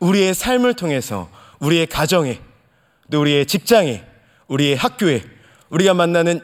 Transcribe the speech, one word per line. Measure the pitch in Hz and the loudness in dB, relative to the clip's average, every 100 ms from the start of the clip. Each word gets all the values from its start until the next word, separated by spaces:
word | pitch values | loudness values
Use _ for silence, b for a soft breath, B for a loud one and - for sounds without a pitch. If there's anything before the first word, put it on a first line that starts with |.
우리의 | 175 196 190 | 0 2 2
삶을 | 185 240 254 247 | -2 -2 0 0
통해서 | 240 170 139 - 101 85 B B B | -2 -4 -4 -4 -8 -10 B B B
우리의 | 143 170 160 | 0 0 0
가정에, | - 151 185 139 - - _ _ _ _ _ - | -2 0 0 0 -4 -12 _ _ _ _ _ -4
또 | 151 | -2
우리의 | 147 143 139 | 2 2 0
직장에, | 202 - 226 160 110 - - b b b | -2 2 2 2 -4 -10 -20 b b b
우리의 | 135 143 131 | -2 0 0
학교에, | 247 - 185 123 - - b b b | -2 -2 0 -2 -4 -20 b b b
우리가 | 170 190 | 0 2
만나는 | 180 170 170 170 170 | 2 2 2 0 0